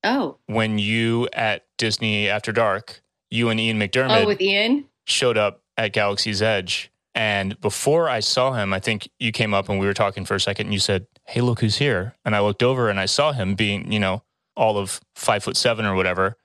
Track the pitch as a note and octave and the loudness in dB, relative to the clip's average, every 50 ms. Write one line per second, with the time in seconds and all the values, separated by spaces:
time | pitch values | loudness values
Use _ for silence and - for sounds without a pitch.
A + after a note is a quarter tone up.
0 | - G3 B3 C#4 G#3+ C#3+ - _ _ - - A2+ A2 A2 A2 G#2 G2+ G#2+ A2 A2+ | 0 0 0 0 -2 -4 -6 _ _ -4 0 0 0 2 0 0 0 0 0 2
1 | A2+ A2+ A2+ A#2 A#2+ - - - A#2 A2 G2+ E2+ _ _ _ - A#2 A2+ G#2 - | 2 2 2 2 0 0 -2 -2 0 0 0 -2 _ _ _ -2 -2 -2 0 0
2 | A#2 A2 G#2+ G#2 G#2 G2 G2+ G#2+ - - G#2+ A#2 A#2 G#2+ F#2+ F#2+ - - - - | -2 -2 0 0 0 0 0 -2 -2 -2 0 2 2 2 2 0 -4 -10 -20 -20
3 | _ _ _ _ _ _ A#2 A#2 A#2+ A#2 A2 A2 A2 A2+ A2 G#2+ G#2 G2 - B2+ | _ _ _ _ _ _ -2 0 0 0 0 0 0 0 0 0 -2 0 0 0
4 | C3 C3+ G#3+ A3+ - G#3 G3+ G3 F#3 G3 G3 G3+ G#3+ A#3 C4+ C#4+ C#4+ _ _ _ | 2 4 4 4 4 2 0 0 0 0 2 2 2 2 0 0 -2 _ _ _
5 | _ - - - - B2 A#2 A2 G#2 G2+ F#2+ - _ _ _ - A2+ G#2 F#2 A2 | _ -4 -2 0 2 2 2 2 2 0 -2 -6 _ _ _ -4 -4 0 0 0
6 | G#2 G2+ G2+ G2+ - A2 G#2 F#2+ G#2+ A2 A2 G2 F#2 F2+ - - - - _ _ | 0 0 0 -2 -2 -4 -2 0 0 2 0 0 -2 -4 -6 -6 -6 -10 _ _
7 | _ _ _ A#2+ A2 G#2+ G#2 G2 G2 F#2+ G2 - - G#2+ - - - C#3 D3 E3 | _ _ _ -2 0 0 0 0 -2 -4 -6 -4 -4 -4 -4 0 0 2 2 4
8 | E3+ D3+ B2+ A2+ G2+ - - C3 B2+ C3+ C3 A#2 G2+ G2 F#2+ F#2+ - A#2 A2 G2 | 2 2 0 -2 -2 0 0 2 2 2 0 0 -2 -2 -2 -2 -2 -2 -4 -4
9 | - - _ _ B2 A2+ G#2+ - A#2 G#2 G2+ G2 F#2+ - G2+ G2 G2 G2+ G2 - | -6 -12 _ _ -4 -4 -2 0 -2 0 0 0 0 0 -2 0 0 0 0 0
10 | A2 G2+ F#2 G2+ F#2 - - F#2+ - - G2 - G#2+ - G#2 F#2+ - - G2+ F#2+ | 0 -2 -2 -6 -6 -4 -2 -2 -2 -2 -2 -4 -4 -4 -2 -2 0 0 0 -2
11 | G2 _ _ _ _ - - A#2+ B2 B2 A#2 - A#2+ G#2+ G#2 - C#3+ C#3+ A2+ F2+ | -2 _ _ _ _ -6 -2 0 0 0 2 2 0 0 0 2 0 0 0 0
12 | F#2 A#2 - _ _ - G#2+ G#2 G2+ G#2 G2+ - A#2+ B2 C3+ B2+ A#2+ A2 G2+ G2 | -2 -6 -10 _ _ 0 2 2 2 2 2 2 2 2 2 2 2 0 0 0
13 | F#2+ F#2 - - C#3+ D#3 D3 B2+ F#2+ F#2 G2 G2+ A2 G#2 G2+ G2 - - G#2+ G#2+ | 0 0 0 2 2 0 0 0 -2 -2 0 0 0 0 0 -4 -4 -2 -2 0
14 | G2+ F#2+ F#2 G2+ _ _ _ _ _ _ _ G#3 A2+ A2 G#2+ G2+ G2 F#2+ - - | 0 0 -2 -4 _ _ _ _ _ _ _ 2 2 2 2 0 -2 -4 -8 -12
15 | _ _ _ - - - A2 G2+ - - - - - B2 A#2 G#2+ A2 G2+ F#2+ F#2 | _ _ _ -4 0 0 0 0 0 -2 -2 2 2 2 2 2 0 0 0 2
16 | F#2 F#2 F2+ F2+ F#2+ G2 A2 _ | 2 0 2 2 0 0 -2 _